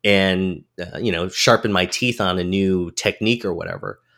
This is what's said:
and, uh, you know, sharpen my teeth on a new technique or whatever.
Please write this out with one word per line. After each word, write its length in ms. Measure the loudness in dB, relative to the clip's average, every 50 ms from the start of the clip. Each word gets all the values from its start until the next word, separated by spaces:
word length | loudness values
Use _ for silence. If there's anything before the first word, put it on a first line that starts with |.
| 2
and, 600 | 2 4 4 4 2 2 0 0 -2 -4 -6 -12 _ _ -12
uh, 180 | -12 -10 -8 -4
you 140 | -2 -2
know, 180 | -2 -2 -2 -4
sharpen 420 | -4 0 4 4 4 4 4 2
my 140 | 2 2 0
teeth 340 | 0 -2 -2 -2 -2 -2 0
on 180 | 0 0 0 0
a 40 | 0
new 480 | 0 0 2 2 2 2 0 -2 -4
technique 540 | -6 -4 -2 -2 -2 0 0 0 0 0 -2
or 80 | -4 -6
whatever. 460 | -6 -6 -8 -8 -8 -8 -10 -12 -12 _ _ _